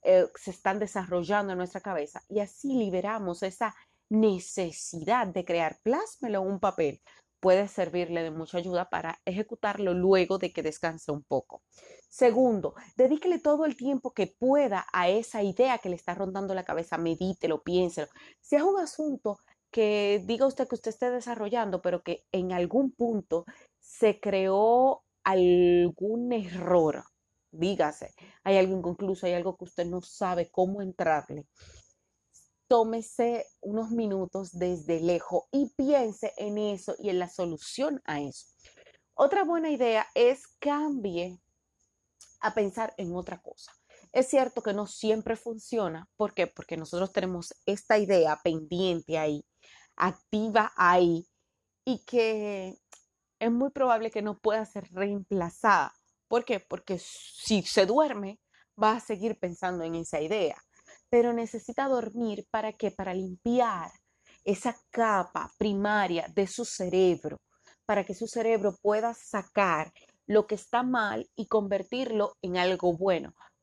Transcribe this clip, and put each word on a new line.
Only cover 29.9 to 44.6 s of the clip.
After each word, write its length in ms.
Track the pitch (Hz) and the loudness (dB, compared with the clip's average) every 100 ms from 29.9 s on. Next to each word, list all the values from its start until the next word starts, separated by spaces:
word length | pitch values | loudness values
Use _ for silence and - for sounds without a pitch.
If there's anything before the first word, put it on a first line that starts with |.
| 175 | -6
sabe 480 | - - 190 175 165 | -8 -6 -2 -2 -2
cómo 300 | - 185 202 | 0 0 0
entrarle, 640 | 190 180 170 151 - 147 - _ - - _ _ _ _ _ _ _ _ - | -6 -2 0 0 -2 -12 -14 _ -20 -20 _ _ _ _ _ _ _ _ 2
tómese 800 | 240 226 226 220 - 233 233 - _ | 4 4 -2 -6 -2 -2 -2 -6 _
unos 280 | 202 214 220 | -8 -6 -4
minutos 600 | 233 214 190 180 190 185 | -2 -2 -2 -4 -8 -10
desde 500 | 175 180 175 147 165 | -4 -4 -2 -2 0
lejos 440 | 170 175 - 180 - | 2 0 0 -4 0
y 220 | 277 262 - | 0 0 0
piense 580 | 269 285 226 202 - - | 2 2 2 -4 -8 -6
en 220 | 208 208 | -6 -4
eso 340 | 208 196 196 160 | -4 -4 -8 -6
y 100 | 202 | -2
en 80 | 180 | -2
la 100 | 175 | -4
solución 720 | - 175 160 - - 285 269 - | -6 -6 -6 -10 -6 -4 -4 -6
a 160 | 151 | -6
eso. 240 | 143 - - _ - _ - _ _ - | -6 -10 -20 _ -20 _ -20 _ _ 2
Otra 280 | 277 403 | 2 2
buena 280 | 320 339 320 | 0 0 -2
idea 340 | 277 240 220 - | 0 2 2 0
es 320 | - 240 269 - - | 2 4 2 -6 -6
cambie 800 | 294 285 302 269 202 170 180 180 _ _ _ _ _ _ _ _ - _ | -2 0 0 -2 -4 -4 -6 -10 _ _ _ _ _ _ _ _ -20 _
a 140 | 214 | -4
pensar 400 | 220 202 208 226 - | 0 -2 -2 -8 -6
en 180 | 180 175 | -8 -6
otra 260 | 180 180 | -8 -12
cosa. 300 | - - - _ _ - _ | -16 -20 -20 _ _ -20 _
Es 140 | - 254 | -2 2
cierto 340 | 277 254 240 | 2 2 -2